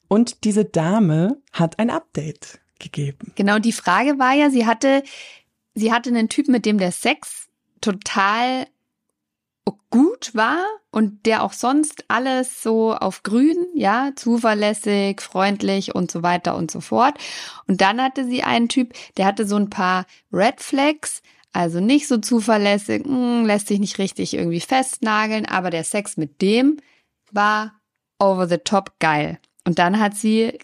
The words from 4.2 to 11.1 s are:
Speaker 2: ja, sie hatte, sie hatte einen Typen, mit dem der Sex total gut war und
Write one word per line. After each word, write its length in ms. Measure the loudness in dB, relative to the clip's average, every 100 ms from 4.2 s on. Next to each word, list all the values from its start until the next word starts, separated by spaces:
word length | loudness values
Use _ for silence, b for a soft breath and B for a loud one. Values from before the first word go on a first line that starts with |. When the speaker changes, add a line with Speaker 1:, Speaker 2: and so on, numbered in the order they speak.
| 2
Speaker 2:
ja, 160 | 4 4
sie 160 | 4 2
hatte, 360 | 2 2 2 0 B B B _ _ _
sie 160 | -4 0
hatte 180 | 0 0
einen 180 | 0 0
Typen, 240 | 0 2
mit 140 | 2 2
dem 100 | 2
der 160 | 0
Sex 560 | -2 -2 -2 -6 -18 -20 _ _ _
total 840 | -4 -4 -4 0 0 2 0 -2 -6 _ _ _ _ _ _ _ _ _ -10 -10 _
gut 440 | 4 4 2 -6
war 300 | -2 0 0 -4 -8 _
und 360 | -2 -2